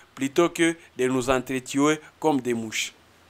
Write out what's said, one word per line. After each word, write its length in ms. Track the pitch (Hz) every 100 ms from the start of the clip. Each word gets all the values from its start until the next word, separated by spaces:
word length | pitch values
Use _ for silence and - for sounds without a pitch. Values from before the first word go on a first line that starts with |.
| -
plutôt 340 | - 135 156 170
que 280 | 170 165 165 - -
de 100 | 127
nous 220 | 131 123
entretuer 720 | 131 127 131 127 139 147 156 - _
comme 220 | 156 143
des 140 | 120
mouches. 380 | 117 110 - - - _ _